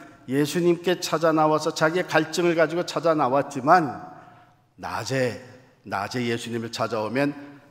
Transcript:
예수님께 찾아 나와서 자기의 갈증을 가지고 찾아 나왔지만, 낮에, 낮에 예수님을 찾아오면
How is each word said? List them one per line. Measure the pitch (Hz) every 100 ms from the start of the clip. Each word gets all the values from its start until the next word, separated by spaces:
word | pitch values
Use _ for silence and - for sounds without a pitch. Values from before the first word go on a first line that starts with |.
| - - -
예수님께 | 135 147 180 175 170 180 175
찾아 | - 160 165
나와서 | 156 156 151 160
자기의 | - 160 180 175
갈증을 | 156 156 185 175
가지고 | 165 156 170 175
찾아 | 156 160
나왔지만, | 156 127 139 143 139 131 180 143 98 - - - - _ _ _ -
낮에, | 90 92 110 131 123 101 - - _ _
낮에 | 98 98 104 127
예수님을 | 120 117 120 117 113
찾아오면 | - 113 113 107 123 143 143 - - -